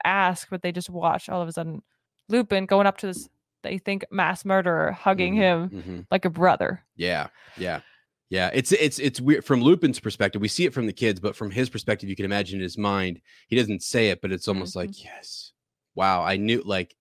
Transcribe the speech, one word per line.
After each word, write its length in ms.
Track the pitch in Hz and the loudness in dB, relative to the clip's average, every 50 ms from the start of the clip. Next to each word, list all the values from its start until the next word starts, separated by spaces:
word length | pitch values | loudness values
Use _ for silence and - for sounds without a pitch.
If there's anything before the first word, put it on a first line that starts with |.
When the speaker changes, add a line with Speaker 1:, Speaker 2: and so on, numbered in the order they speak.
| - | 0
Speaker 1:
ask, 440 | 175 190 196 185 180 180 - - - | 0 2 4 2 2 2 -2 -6 -10
but 120 | 190 175 | -8 -6
they 100 | - 175 | -6 -6
just 180 | 170 180 - - | -6 -6 -8 -8
watch 400 | 180 175 170 165 156 - - - | -4 0 0 2 2 0 -2 -4
all 120 | 185 180 | -4 -4
of 60 | 170 | -4
a 40 | 165 | -4
sudden 300 | 165 170 165 165 156 208 - _ _ _ _ _ _ _ _ - | -6 -6 -8 -8 -8 -12 -14 _ _ _ _ _ _ _ _ 0
Lupin 360 | 214 247 226 - 202 190 190 | 0 0 2 2 0 0 2
going 200 | 185 196 196 202 | 4 4 4 4
up 120 | 196 190 - | 4 2 -2
to 80 | 208 | -4
this, 200 | 190 180 - - - _ _ _ _ _ _ - | -8 -8 -8 -12 -18 _ _ _ _ _ _ -10
they 140 | - 196 | -8 -8
think, 280 | 185 - 202 196 196 - - | -6 -4 -4 -4 -4 -6 -4
mass 340 | 196 196 175 165 190 - - | -2 0 0 0 0 -2 0
murderer, 460 | 196 190 190 175 180 165 156 156 151 | 0 2 2 2 2 2 2 2 0
hugging 440 | 180 - - 196 196 185 180 180 202 | -2 0 2 2 2 2 2 0 2
Speaker 2:
Mm-hmm. 400 | 214 190 185 175 165 175 185 180 | 4 4 4 4 2 0 -4 -6
Speaker 1:
him 60 | - | -10
Speaker 2:
Mm-hmm. 180 | - 92 90 87 90 - | -10 -10 -10 -10 -4 -2
Speaker 1:
like 140 | 185 190 - | 0 0 0
a 40 | 180 | 0
brother. 540 | 160 165 180 180 - - 90 - 185 - _ _ _ | 0 2 4 4 4 4 2 -2 -2 -4 _ _ _
Speaker 2:
Yeah. 320 | - 85 90 85 76 71 - _ _ - - - | -4 -2 -2 0 -2 -4 -6 _ _ -20 -18 -12
Yeah. 240 | - 92 90 78 71 - _ _ _ _ _ _ _ _ - | -8 -6 -6 -6 -6 -10 _ _ _ _ _ _ _ _ -4
Yeah. 200 | 92 92 92 87 - | -2 0 0 0 0
It's, 180 | 135 127 - | 0 0 2
it's, 280 | 190 147 156 143 - - | 2 4 4 2 0 0
it's 200 | 135 139 - - | -2 -2 -2 0
weird. 240 | 127 143 160 - - | 2 4 4 4 4
From 160 | - 139 120 | 2 2 6
Lupin's 380 | 120 151 180 165 165 135 - - | 6 6 6 6 4 2 0 0
perspective, 420 | - 107 - - 104 95 - 101 | -6 -6 -2 0 0 0 0 -2
we 60 | 104 | -4
see 180 | 104 - - 180 | -2 0 0 0
it 80 | 147 - | 0 0
from 120 | 135 117 | -2 -4
the 80 | 104 - | -4 -2
kids, 260 | - 120 110 98 90 | 0 0 0 0 0
but 160 | 98 104 - | -2 -6 -4
from 140 | - 110 101 | -6 -8 -6
his 180 | 92 123 127 127 | -2 -2 -2 -2
perspective, 380 | - 107 - 117 107 - 101 98 | -4 -6 -4 -2 -4 -2 -4 -6
you 60 | 95 | -6
can 100 | - 98 | -4 -4
imagine 340 | 98 101 101 98 90 98 98 | -2 0 -2 -2 -2 -4 -6
in 40 | 92 | -6
his 140 | 87 - | -6 -4
mind, 420 | 107 104 101 98 95 92 92 85 - _ _ _ _ _ | -2 -2 0 0 0 0 -2 -4 -8 _ _ _ _ _
he 80 | - 113 | 0 2
doesn't 280 | 127 117 104 101 95 - | 2 2 2 -2 -6 -4
say 260 | - - 120 113 101 | -2 0 2 2 2
it, 120 | 87 - | 2 0
but 100 | - 92 | -2 -6
it's 160 | 95 87 - | -6 -4 -2
almost 240 | - 98 95 90 92 - | -2 -4 -2 -4 -6 -6
Speaker 1:
Mm-hmm. 120 | 92 90 101 | -8 -8 -8
Speaker 2:
like, 140 | 98 - - | -10 -14 -18
"Yes. 500 | - - - - - - - - - _ _ _ _ _ _ _ _ - | -20 -20 -20 -20 -18 -18 -18 -18 -20 _ _ _ _ _ _ _ _ -4
Wow. 260 | 98 95 95 92 90 80 | 0 2 2 2 2 2
I 140 | 90 98 | 0 0
knew, 240 | 98 104 110 117 - - | 0 0 0 0 -2 -2
like, 300 | 101 98 92 90 - _ _ | -2 -2 -4 -4 -6 _ _